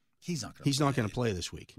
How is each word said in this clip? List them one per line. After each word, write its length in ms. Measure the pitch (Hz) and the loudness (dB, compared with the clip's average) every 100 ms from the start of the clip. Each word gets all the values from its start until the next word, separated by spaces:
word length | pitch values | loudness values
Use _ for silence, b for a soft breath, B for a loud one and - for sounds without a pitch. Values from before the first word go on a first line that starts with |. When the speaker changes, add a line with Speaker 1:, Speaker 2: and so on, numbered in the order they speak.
| _ _ | _ _
Speaker 1:
He's 240 | - 165 | -6 -6
not 120 | 90 - | -6 -2
gonna 100 | 143 | 0
Speaker 2:
He's 140 | 135 | 4
not 140 | 147 | 4
Speaker 1:
play. 80 | 135 | 4
Speaker 2:
gonna 60 | 107 | 0
play 200 | - 120 | 2 0
this 180 | 90 - | 0 -4
week. 220 | - - | -8 -12